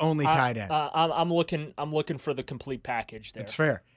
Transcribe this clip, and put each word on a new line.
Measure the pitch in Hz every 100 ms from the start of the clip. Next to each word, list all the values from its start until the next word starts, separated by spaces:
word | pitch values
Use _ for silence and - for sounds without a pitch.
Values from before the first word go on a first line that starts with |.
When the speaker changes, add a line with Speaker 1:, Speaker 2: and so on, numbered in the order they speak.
Speaker 1:
only | 156 151 147
Speaker 2:
I, | 160
Speaker 1:
tight | 127 113
end. | 98
Speaker 2:
uh, | 156 147
I'm, | 160 165
I'm | 160 170
looking, | 170 165 160 151 -
I'm | 147
looking | 151 151 143
for | -
the | 135
complete | 123 127 - 131
package | - 120 - 110 110
there. | 110
Speaker 1:
It's | 104
fair. | - 156 110 -